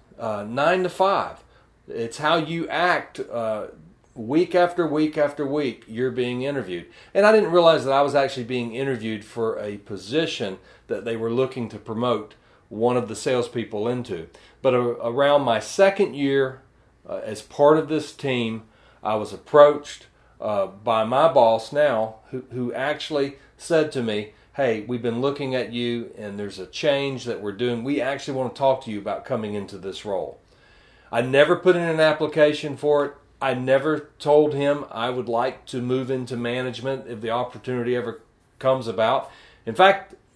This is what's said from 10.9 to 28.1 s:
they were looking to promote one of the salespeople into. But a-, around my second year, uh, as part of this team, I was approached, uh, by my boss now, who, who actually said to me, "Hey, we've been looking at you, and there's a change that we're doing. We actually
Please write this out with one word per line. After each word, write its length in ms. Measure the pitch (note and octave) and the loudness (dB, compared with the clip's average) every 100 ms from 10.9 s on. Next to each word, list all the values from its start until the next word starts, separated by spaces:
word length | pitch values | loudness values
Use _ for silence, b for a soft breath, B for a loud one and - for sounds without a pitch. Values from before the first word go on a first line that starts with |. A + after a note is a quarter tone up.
| G#2+ A2+ | -6 -4
they 120 | A2+ | -4
were 140 | A2+ | -2
looking 380 | A#2 C3 C3 A2 | 0 -2 -2 -8
to 80 | G#2 | -10
promote 580 | - A2 B2 A2+ - - b b b | -8 -4 -2 -2 -4 -18 b b b
one 260 | G#2+ A#2+ B2 | -2 0 0
of 140 | G#2+ | -2
the 60 | G#2+ | -6
salespeople 720 | C#3 B2 A#2+ B2 G#2 G#2+ A2+ | -2 -2 -2 -6 -6 -4 -4
into. 400 | B2+ A2+ F2 E2 b b b | -4 -6 -10 -12 b b b
But 120 | C3+ | 0
a-, 60 | B2+ | 2
around 640 | A#2+ A#2 A#2 A#2+ C#3 C#3+ | 0 -2 -4 2 4 4
my 180 | C3 A2 | 4 -2
second 560 | - - G3 G3 F3+ C3+ | -2 4 4 4 -2 0
year, 460 | C#3 C#3 C3 B2+ _ b b _ - | 0 2 0 -4 _ b b _ -12
uh, 100 | F#2+ | -10
as 240 | A2 G#2+ | -8 -12
part 360 | - - C#3+ D#3 | -12 4 6 6
of 120 | D3 | 2
this 240 | D#3 D3 | -4 -4
team, 500 | - C#3 B2 A2+ A2 - b b b | -8 -4 -2 -4 -6 -14 b b b
I 120 | G#2 A2 | -4 -4
was 180 | G2+ | -4
approached, 720 | F#2+ - D3+ D3 C#3+ - - - b b b | -12 4 8 8 8 -8 -20 -20 b b b
uh, 280 | A2 G#2 F#2+ | -4 -2 -2
by 360 | G2 A2 A2 | -4 0 2
my 280 | A2 C3 D#3+ | 2 4 6
boss 420 | C#3+ A#2 A2+ - | 6 6 4 0
now, 420 | D3 D3 A2+ A2 - _ | 2 2 2 -2 -6 _
who, 120 | B2+ - | -14 -10
who 220 | B2 A#2+ | -8 -6
actually 600 | - C3+ D3+ - D3 C#3 C#3 b _ | -4 -4 -6 -4 -2 -2 -6 b _
said 340 | - E3 D#3 | 0 2 2
to 100 | C3+ | -2
me, 320 | A2+ G#2 G#2 b b - | -2 -2 -6 b b -2
"Hey, 260 | C3 A2 A2 | 0 0 -2
we've 140 | B2 | -4
been 200 | A#2 A#2 | -2 -2
looking 320 | C#3 C#3 C3+ | -2 -2 -4
at 180 | B2+ G#2+ | -4 -4
you, 400 | A#2+ A#2+ A#2+ A2+ - | -4 -4 -4 -8 -12
and 220 | G#2 G2+ | -12 -8
there's 200 | G2+ F#2+ | -10 -10
a 60 | F2+ | -12
change 600 | - D#3 C#3 C#3 B2+ A#2 | -2 0 0 -2 -6 -6
that 160 | G2+ | -6
we're 100 | G#2 | -6
doing. 320 | G2 B2 A#2 | -4 -2 -2
We 180 | B2 C#3+ | -4 -2
actually 360 | B2 | -2